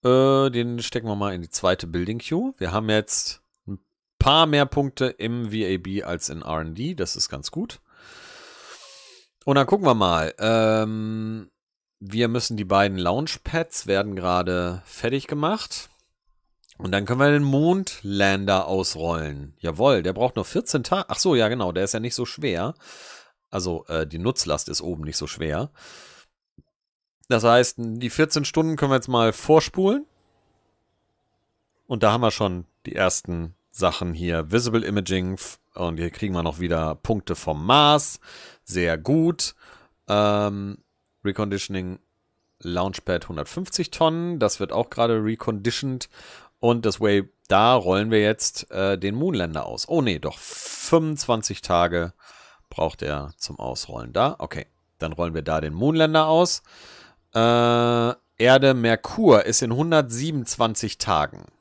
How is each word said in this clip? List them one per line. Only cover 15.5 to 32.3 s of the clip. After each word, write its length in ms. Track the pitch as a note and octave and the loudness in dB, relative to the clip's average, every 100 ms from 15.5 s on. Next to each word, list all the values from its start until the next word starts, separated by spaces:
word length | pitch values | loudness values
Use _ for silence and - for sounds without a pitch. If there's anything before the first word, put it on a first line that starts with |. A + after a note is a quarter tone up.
| A3 - - - _ _ _ _ _ _ _ _ _ | -4 -6 -12 -14 _ _ _ _ _ _ _ _ _
Und 120 | F#2 | -4
dann 140 | G2 G#2 | -2 0
können 140 | B2 | 2
wir 120 | C#3+ | 4
den 120 | D3 | 4
Mondlander 1200 | C#3+ C#3 D#3+ F#3+ F#3 - G2 G2 G2 G2 G2 F#2+ D#2+ | 4 4 4 2 -2 -8 -4 2 2 2 2 2 2
ausrollen. 880 | F#2+ F#2 D#2 E2 E2 D#2 C#2+ C#2+ _ | -2 -2 -2 -2 -2 -4 -8 -14 _
Jawohl, 420 | E2+ D#2 C3 A#2+ | -8 0 2 2
der 100 | F2 | 0
braucht 240 | F#2+ B2 - | -2 -2 -2
nur 80 | |
vierzehn 400 | - - - C#3+ | -4 -4 -2 -4
Tage. 220 | A#2 F#3 F#3+ | -2 -4 -2
Ach 120 | - | -2
so, 160 | G3 C3+ | 2 4
ja 120 | A2 | 2
genau, 240 | B2 F#2 | 0 -2
der 120 | F2 | -2
ist 100 | G2 | -2
ja 60 | A2 | -4
nicht 160 | A#2+ - | -6 -6
so 100 | A#2+ | -8
schwer. 480 | - D3+ E2+ G#2+ - - - - - - _ _ | -6 -4 -2 -4 -8 -18 -20 -20 -20 -20 _ _
Also, 340 | G2 F2+ E2 - | -6 -4 -6 -4
äh, 220 | D#2+ D#2 | -4 -4
die 100 | E2 | -4
Nutzlast 520 | G2 C3+ E2+ D2 - | -4 -2 -2 -2 -2
ist 120 | D2+ | -6
oben 220 | D#2 E2+ | -6 -8
nicht 140 | D2+ D2 | -6 -6
so 100 | D2+ | -8
schwer. 420 | - D#2 D2+ C#3+ _ - - - - _ _ _ _ _ _ _ _ _ _ - | -6 -4 -4 -6 _ -20 -20 -20 -20 _ _ _ _ _ _ _ _ _ _ -2
Das 140 | A#2 | 2
heißt, 320 | A#2 A#2+ A#2+ - | 6 6 4 -2
die 320 | A#2 A2+ A#2+ | -8 -6 -6
vierzehn 340 | - D#3 D3+ | 0 2 2
Stunden 320 | C#3 - D#3+ D#3 | 0 0 0 0
können 160 | C#3+ | 2
wir 40 | C3 | 2
jetzt 120 | B2 | 2
mal 260 | B2 A2+ | 4 4
vorspulen. 720 | G#2+ - D#3 - - F#3+ C4 D4 _ _ _ _ _ _ _ _ _ _ _ _ _ _ _ _ _ _ | 2 6 6 6 0 2 2 -4 _ _ _ _ _ _ _ _ _ _ _ _ _ _ _ _ _ _
Und 160 | A#2 | 2
da 100 | G#2+ | 4
haben 100 | A2+ | 4
wir 100 | A#2 | 2